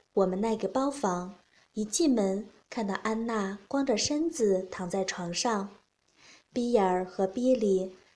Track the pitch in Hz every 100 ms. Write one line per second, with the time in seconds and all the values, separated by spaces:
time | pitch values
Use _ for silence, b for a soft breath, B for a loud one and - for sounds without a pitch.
0 | _ - 185 180 226 220 196 262 277 277
1 | 202 180 180 202 b b b - 214 -
2 | 330 240 196 196 226 - - - 202 190
3 | 220 220 233 226 190 202 - 277 269 214
4 | - 294 330 - 214 185 190 - 180 196
5 | 185 - 175 170 - 214 202 - _ _
6 | _ B B B B - 240 233 190 180
7 | 185 - 190 247 254 254 214 190 190 B
8 | B